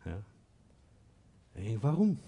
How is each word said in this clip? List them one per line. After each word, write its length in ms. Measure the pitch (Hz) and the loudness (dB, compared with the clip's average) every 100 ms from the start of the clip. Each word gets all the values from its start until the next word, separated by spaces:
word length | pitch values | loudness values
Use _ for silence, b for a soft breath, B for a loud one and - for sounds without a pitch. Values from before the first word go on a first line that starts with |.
Ja. 180 | 82 87 104 - _ _ _ _ _ - - - - - _ | -10 -10 -12 -20 _ _ _ _ _ -20 -20 -20 -20 -20 _
En 280 | - 101 113 | -10 -6 0
waarom? 380 | 139 160 214 165 | 0 4 4 2